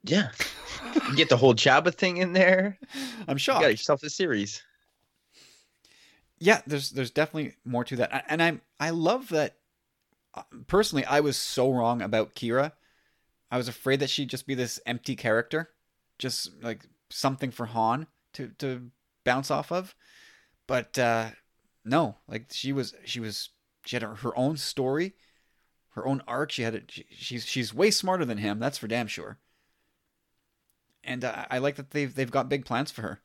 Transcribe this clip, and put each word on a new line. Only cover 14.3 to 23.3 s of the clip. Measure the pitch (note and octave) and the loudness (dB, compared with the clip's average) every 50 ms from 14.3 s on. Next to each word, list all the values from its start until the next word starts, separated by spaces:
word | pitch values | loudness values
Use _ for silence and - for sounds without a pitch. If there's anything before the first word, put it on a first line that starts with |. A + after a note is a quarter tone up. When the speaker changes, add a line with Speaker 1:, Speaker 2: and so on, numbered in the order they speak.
Speaker 2:
just | - B2+ - | -6 -10 -6
be | - C3+ | -6 -2
this | B2 B2+ A2+ - - - | -2 -2 -4 -4 -8 -6
empty | A#2 A#2+ A#2+ _ - C3 | -6 -6 -4 _ -6 -6
character, | G#2 - A#2+ A2 A2+ A#2 - - D#3 E3 - _ _ _ _ _ _ _ _ _ _ | -2 0 2 2 2 2 0 -2 -4 -4 -4 _ _ _ _ _ _ _ _ _ _
just, | - C3 A#2 - - - - D2+ G2+ | -6 -6 -4 -6 -8 -8 -12 -8 -6
like, | A#2 A2+ - - _ _ _ _ _ | -6 -6 -8 -12 _ _ _ _ _
something | - - - C#3 C3+ C3 - C3 | -10 -2 -2 -2 -2 0 -6 -8
for | A#2 - B2 | -6 -6 -10
Han | A2 A2+ A#2 A2 A2 A#2 C3 D#3+ _ _ _ _ _ _ | -6 0 0 2 2 2 0 -4 _ _ _ _ _ _
to, | - C#3 A#2 - _ | -14 -14 -14 -10 _
to | - C3+ C3 B2 B2 A#2+ _ _ _ _ _ _ _ | -6 -6 -6 -6 -10 -16 _ _ _ _ _ _ _
bounce | B2+ B2 C3+ C#3 - | 0 2 2 0 -2
off | C#3+ C#3+ D3 - | -2 -2 -2 -2
of. | F3 F3+ F#3 F#3+ - _ _ _ - - - - - _ _ _ _ _ _ | -4 -6 -6 -6 -16 _ _ _ -20 -20 -20 -20 -20 _ _ _ _ _ _
But, | - C3 B2+ A#2 _ - C#3 | -4 -2 -2 -2 _ -2 2
uh, | B2 A#2+ A#2 A2+ A2+ A2 - - _ _ _ _ _ _ _ _ _ | 2 4 4 2 0 -2 -8 -16 _ _ _ _ _ _ _ _ _
no, | G#2+ B2+ D#3+ E3 A#2 G2+ _ _ | 0 2 2 2 0 -4 _ _
like, | - A2+ A2+ A#2+ _ | -12 -12 -12 -12 _
she | - - - C3+ C#3 | -12 -8 -4 -2 -2
was, | C#3 B2+ G#2+ - - - | -2 -4 -4 -8 -16 -12
she | - - A#2+ | -10 -8 -6
was, | A2+ A2 | -6 -6